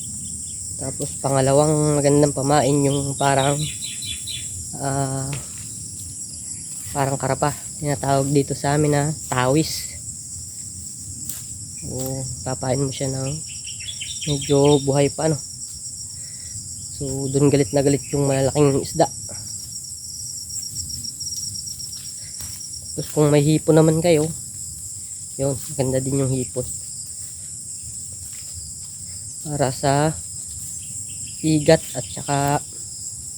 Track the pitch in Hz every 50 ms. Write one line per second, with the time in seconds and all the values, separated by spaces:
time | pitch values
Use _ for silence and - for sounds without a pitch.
0 | - - - - - - - - - - - - - - - - 131 135 - -
1 | 143 143 - - - 135 139 135 131 135 135 143 147 156 156 151 151 151 147 143
2 | 139 143 143 143 147 143 139 143 131 139 147 151 117 135 147 143 139 139 139 143
3 | 139 139 135 - 139 139 139 139 135 143 143 147 151 147 - - - - - -
4 | - - - - - - - - - - - - - - - - 135 135 135 139
5 | 139 135 135 135 135 139 139 135 - - - - - - - - - - - -
6 | - - - - - - - - - - - - - - - - - - - 147
7 | 135 135 139 135 127 131 131 135 151 147 139 - - - - - 160 143 143 -
8 | - 135 139 135 135 139 147 143 139 - 139 - - 143 143 151 151 147 147 143
9 | 143 151 156 - - - 131 127 123 127 139 160 151 - - - - - - -
10 | - - - - - - - - - - - - - - - - - - - -
11 | - - - - - - - - - - - - - - - - - - 123 127
12 | 131 131 135 135 131 131 127 - - 127 131 131 131 131 127 135 143 131 - -
13 | 139 135 135 131 135 135 151 160 - - - - - - - - - - - -
14 | - - - - - 151 143 139 143 143 143 139 143 143 147 139 139 139 135 143
15 | 143 139 - - 151 160 156 135 - - - - - - - - - - - -
16 | - - - - - - - - - - - - - - - - - - - -
17 | 143 135 135 135 139 135 135 139 147 143 143 139 139 - 143 143 135 151 139 135
18 | - - - 143 143 139 135 135 135 127 131 151 147 139 135 143 - 156 - 156
19 | 165 - - - - - - - - - - - - - - - - - - -
20 | - - - - - - - - - - - - - - - - - - - -
21 | - - - - - - - - - - - - - - - - - - - -
22 | - - - - - - - - - - - - - - - - - - - -
23 | 147 - - 151 151 147 147 147 143 151 156 151 - - 156 160 156 160 160 160
24 | 160 175 165 147 156 165 - - - - - - - - - - - - - -
25 | - - - - - - - - 135 139 135 - - - 147 135 131 131 131 131
26 | 131 135 135 139 135 131 131 131 123 - - 131 123 - - - - - - -
27 | - - - - - - - - - - - - - - - - - - - -
28 | - - - - - - - - - - - - - - - - - - - -
29 | - - - - - - - - - 156 147 139 139 127 131 - - 139 139 143
30 | 151 160 151 - - - - - - - - - - - - - - - - -
31 | - - - - - - - - - 156 156 151 147 160 160 151 - - - 127
32 | - - - - - - 143 139 139 143 143 147 - - - - - - - -
33 | - - - - - - -